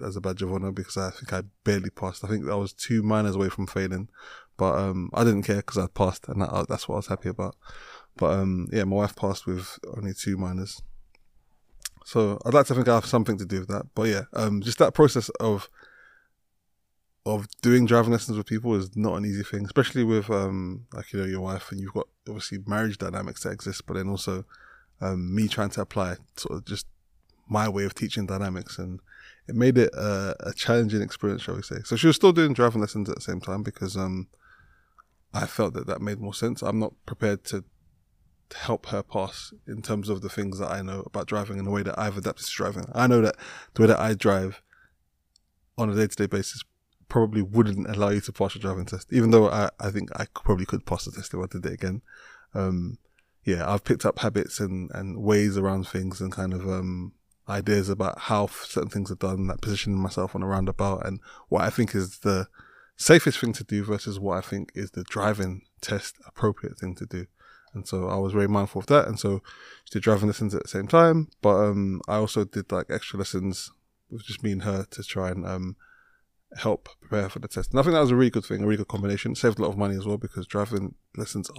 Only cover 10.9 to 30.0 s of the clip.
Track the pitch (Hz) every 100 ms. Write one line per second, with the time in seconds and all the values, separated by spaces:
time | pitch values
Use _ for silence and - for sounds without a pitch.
10.9 | - - _ _ _ _ _ _ - -
11.9 | - - 117 107 101 117 143 135 127 123
12.9 | 117 - 123 113 101 95 95 92 101 131
13.9 | - 110 101 - - 107 101 110 - 165
14.9 | - 147 123 - - 113 101 - _ -
15.9 | _ - _ _ _ _ _ _ _ _
16.9 | _ _ _ 110 107 101 - 123 123 117
17.9 | 120 113 117 - 107 101 110 120 104 95
18.9 | 107 107 90 104 98 101 101 98 - 127
19.9 | 127 113 110 104 101 98 95 92 92 120
20.9 | - - 101 95 95 95 95 - 98 95
21.9 | 107 - _ - 104 - 98 101 104 110
22.9 | 101 92 95 95 - 95 98 98 92 -
23.9 | 95 95 98 - 92 - - - - _
24.9 | - 95 92 90 101 107 - 101 - 95
25.9 | 104 92 90 _ - - 87 - 98 -
26.9 | - _ _ _ _ - 107 107 98 98
27.9 | - 113 - 95 95 98 92 90 - 92
28.9 | 92 _ - - - - 117 127 123 113
29.9 | -